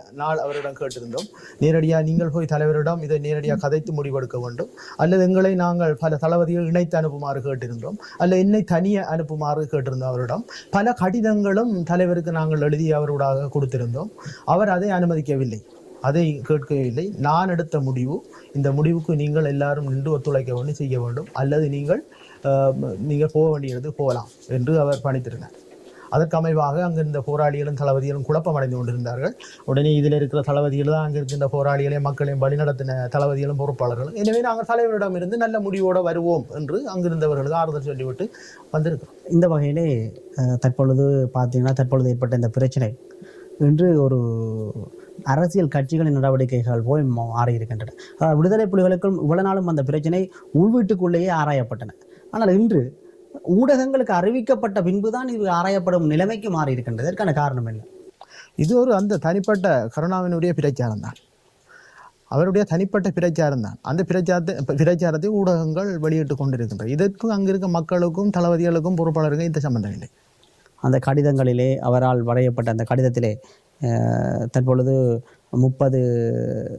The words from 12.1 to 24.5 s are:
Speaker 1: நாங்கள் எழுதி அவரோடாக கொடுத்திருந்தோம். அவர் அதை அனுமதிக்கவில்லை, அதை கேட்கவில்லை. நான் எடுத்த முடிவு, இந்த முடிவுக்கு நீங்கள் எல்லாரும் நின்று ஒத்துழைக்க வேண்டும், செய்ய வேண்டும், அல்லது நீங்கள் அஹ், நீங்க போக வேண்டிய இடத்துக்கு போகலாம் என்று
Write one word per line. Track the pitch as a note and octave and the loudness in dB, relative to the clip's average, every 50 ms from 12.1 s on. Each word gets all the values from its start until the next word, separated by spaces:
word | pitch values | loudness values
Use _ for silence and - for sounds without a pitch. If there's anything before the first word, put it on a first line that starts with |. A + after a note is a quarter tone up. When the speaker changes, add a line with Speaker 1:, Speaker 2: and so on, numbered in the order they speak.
| F3 F3 D#3+ E3+ | 0 -2 -2 -2
Speaker 1:
நாங்கள் | E3 D#3+ D#3 D#3 D#3 D3+ | -2 -2 0 0 0 0
எழுதி | C#3+ D3+ D3+ D3+ E3 D#3+ | 2 0 0 0 0 0
அவரோடாக | D3+ D3 D3+ C#3+ C#3+ C#3 C#3 C3+ C3+ C3+ C#3+ C3+ - | 0 0 0 0 -2 0 0 0 0 0 -2 -2 -2
கொடுத்திருந்தோம். | D3 C#3 B2+ C#3 B2 A#2+ A#2 A#2 C#3 F#3 A3 - - - D3+ - - - | -2 -2 -2 -2 -4 -4 -4 -4 -6 -8 -10 -12 -16 -18 -18 -18 -8 -2
அவர் | - D#3 F#3 G#3+ G3+ | 0 2 2 2 2
அதை | F3+ F3+ G3 G#3 | 2 0 0 0
அனுமதிக்கவில்லை, | F#3+ F3+ F3 E3+ E3 D#3 C3+ D3 C#3+ C3 C3 A#2 A2 G#2+ - - - - - - - - | 0 0 2 0 0 0 -2 -2 -2 -2 -2 -4 -4 -8 -12 -16 -20 -20 -20 -20 -12 -6
அதை | - C3+ C#3+ E3+ E3+ D#3 D3 C3 A#2 - | -4 0 0 2 0 0 -2 -4 -2 -2
கேட்கவில்லை. | D#3 D3 C3 - D3+ C3+ C3 B2 A2+ D3 F3+ G#3 G3+ C#3 | -2 -2 0 -2 -2 -2 -2 -2 -2 -4 -4 -6 -4 -2
நான் | C3+ D3 D#3 E3+ F#3 F#3+ | 0 2 2 2 2 0
எடுத்த | F3 E3 E3 D#3+ - D3 | -2 -2 -2 -2 -2 -2
முடிவு, | C3+ C3 B2+ B2+ B2+ C3 E3 A3+ - - - - - - - | -2 -2 -2 -2 -2 -4 -4 -6 -8 -12 -20 -20 -18 -8 -4
இந்த | C#3+ C#3 C#3 | -2 0 0
முடிவுக்கு | C3+ D3 D#3 E3 E3+ E3+ D#3 - D#3+ | 2 2 2 2 0 0 -2 -2 -2
நீங்கள் | C#3+ D3 D3 D3 D#3+ D#3 | -2 -2 0 0 0 0
எல்லாரும் | C#3+ C#3+ C#3 C#3+ C#3+ C#3+ D3 C#3+ C3+ | 0 0 0 0 -2 -2 -2 -4 -4
நின்று | C3 C3+ C#3 D#3 | -4 -4 -2 -2
ஒத்துழைக்க | D#3 D3+ - D3 C#3 C3+ C3 B2+ B2 | -2 -2 -2 -2 -2 -2 -2 -2 -4
வேண்டும், | B2 B2+ D3 D3 - | -4 -4 -6 -6 -4
செய்ய | D3 C3+ C3 B2 | -4 -4 -4 -4
வேண்டும், | A#2+ A#2+ A#2 A#2+ E3 - | -4 -4 -6 -8 -8 -8
அல்லது | - B2 C3+ C#3 D3 D#3 D#3 C#3+ | -6 -4 -2 0 2 2 0 0
நீங்கள் | C#3 C#3+ C#3+ D3 F#3 C#4+ - - - - - - - - | -2 -4 -2 -2 -2 -2 -4 -8 -20 -20 -20 -20 -16 -6
அஹ், | - C#3 C#3 C3+ C3+ C3+ C3 C3+ C3+ B2+ F#2+ F#2+ | -2 0 2 2 2 2 0 0 -4 -6 -6 -6
நீங்க | A2+ D3+ D3 C#3+ D#3 | -4 -2 0 0 0
போக | D3+ D#3 D3+ D#3+ D#3+ | 2 2 2 2 2
வேண்டிய | D3+ C#3+ C#3 C3 B2 | 2 -2 -4 -6 -8
இடத்துக்கு | B2 C3+ D3+ D3 - | -8 -8 -8 -6 -2
போகலாம் | C#3+ C3 B2 A#2+ A2 - - - - | -2 -2 -2 -2 -6 -10 -16 -20 -10
என்று | - | -6